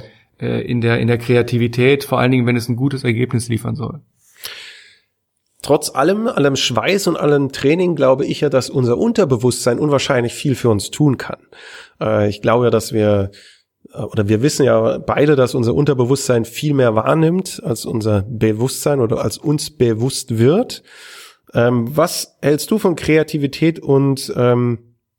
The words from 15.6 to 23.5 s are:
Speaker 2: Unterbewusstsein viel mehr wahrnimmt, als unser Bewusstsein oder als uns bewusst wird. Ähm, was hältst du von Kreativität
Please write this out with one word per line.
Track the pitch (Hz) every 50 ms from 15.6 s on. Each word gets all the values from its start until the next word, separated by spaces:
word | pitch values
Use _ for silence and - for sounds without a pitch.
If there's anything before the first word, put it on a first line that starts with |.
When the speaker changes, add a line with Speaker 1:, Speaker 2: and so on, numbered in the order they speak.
| 117 117 80
Speaker 2:
Unterbewusstsein | 82 143 147 139 127 123 120 139 - - - 123 117 110
viel | - - - 147 151 143
mehr | 135 127 117 107
wahrnimmt, | 110 110 135 151 160 160 160 175 190 190 - - - -
als | 123 113 - -
unser | - - 113 104 110 104 98
Bewusstsein | 98 117 120 107 110 110 107 107 123 131 - - - 151 143 139
oder | 117 107 113 -
als | - 110 - -
uns | - 147 151 147 - -
bewusst | - - 123 117 113 107 120 139 - - - - 117
wird. | 110 117 135 170 220 254 - - - - - - - - - - - - - - _ _ _ -
Ähm, | 120 117 123 123 120 113 123 147
was | 151 165 175 - - - - _ _
hältst | - 139 151 143 - -
du | 220 208
von | - 185 160
Kreativität | - - - 156 156 151 - - 151 143 135